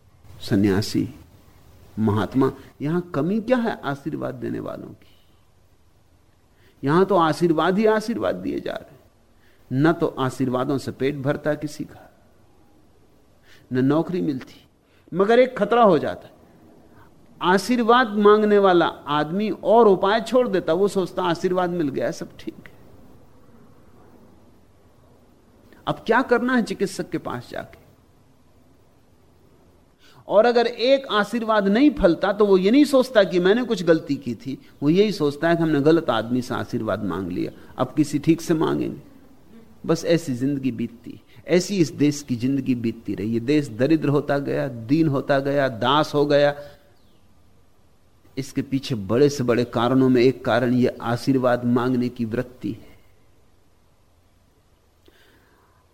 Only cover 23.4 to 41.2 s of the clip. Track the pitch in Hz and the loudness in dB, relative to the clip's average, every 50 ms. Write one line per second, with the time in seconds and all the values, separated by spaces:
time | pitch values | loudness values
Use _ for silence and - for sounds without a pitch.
23.4 | - - - - - - - - - - - - - - - - - - - - | -20 -20 -20 -20 -20 -20 -20 -20 -20 -20 -20 -20 -20 -20 -20 -20 -20 -20 -20 -20
24.4 | _ _ _ _ _ _ _ _ _ _ _ _ _ _ _ _ _ _ _ _ | _ _ _ _ _ _ _ _ _ _ _ _ _ _ _ _ _ _ _ _
25.4 | _ _ _ _ _ - - - - - 151 - - - 220 240 269 - 240 233 | _ _ _ _ _ -20 -20 -14 -8 -8 -8 -6 -2 0 2 2 2 2 0 0
26.4 | 233 247 262 247 208 - 190 - 202 190 - - 175 - - 156 - - - 123 | 0 0 0 0 0 -2 -4 -4 -4 -6 -4 -8 -10 -6 -8 -8 -8 -6 -10 -10
27.4 | 120 - - - - - - - - _ _ _ _ _ _ _ _ _ _ _ | -10 -10 -12 -12 -12 -12 -16 -20 -20 _ _ _ _ _ _ _ _ _ _ _
28.4 | _ _ _ _ _ _ _ _ _ _ _ _ _ _ _ _ _ _ _ _ | _ _ _ _ _ _ _ _ _ _ _ _ _ _ _ _ _ _ _ _
29.4 | _ _ _ _ _ _ _ _ _ _ _ _ _ - - - - - 160 196 | _ _ _ _ _ _ _ _ _ _ _ _ _ -20 -20 -20 -8 0 4 4
30.4 | 220 240 233 240 233 226 - - 220 254 269 269 269 - - 208 202 202 - 240 | 4 6 4 2 2 0 -2 -2 0 2 2 2 0 -2 -2 -2 0 0 -2 -6
31.4 | 226 220 220 214 202 196 202 226 285 302 - - 190 175 165 160 - 190 202 202 | -2 0 0 2 2 2 2 4 4 4 4 4 2 2 2 2 0 -2 2 2
32.4 | 214 202 196 185 180 196 233 285 302 285 - 262 247 254 - 214 196 175 170 175 | 4 4 4 4 4 4 4 4 4 4 4 2 2 4 4 2 2 4 2 0
33.4 | 175 185 208 240 247 233 233 180 175 165 165 165 165 - 143 - - 123 117 101 | 2 4 2 2 0 -2 -4 -4 2 2 2 2 2 -4 -6 -6 -6 -8 -10 -10
34.4 | - 135 131 - - - - - 139 147 160 185 208 220 185 - 151 143 143 143 | -8 -12 -12 -12 -14 -20 -12 -4 0 2 4 4 4 2 2 0 -2 -2 -2 0
35.4 | - 165 170 165 165 160 151 147 135 151 160 170 - - 120 110 110 117 123 127 | 0 0 0 2 2 2 2 2 4 4 4 4 2 0 -2 -2 0 -2 -2 -4
36.4 | 120 - 117 107 107 - - 120 110 107 98 104 107 98 82 92 98 85 90 101 | -4 -4 -6 -6 -6 -6 -6 -6 -4 -4 -4 -4 -4 -4 -4 -4 -6 -6 -4 -6
37.4 | 110 - - - - - - - 131 131 - 151 151 - - 147 143 160 165 160 | -6 -6 -8 -12 -20 -16 -6 -6 -6 -4 -2 -2 -2 -2 -2 -4 0 0 0 0
38.4 | - - 170 156 165 143 147 147 120 113 113 143 - - - - - - - - | 0 -2 -2 0 0 0 -2 -2 -4 -6 -8 -12 -16 -20 -20 -20 -20 -20 -20 -20
39.4 | - - - - - - - - - - 165 165 180 - 170 165 - - 127 117 | -20 -20 -20 -20 -20 -20 -20 -14 -4 -4 -4 -2 0 0 0 0 0 -4 -6 -4
40.4 | 127 139 143 135 131 131 113 107 117 113 - - - - - - | -2 -2 -4 -2 -4 -4 -4 -4 -8 -8 -10 -14 -20 -18 -20 -20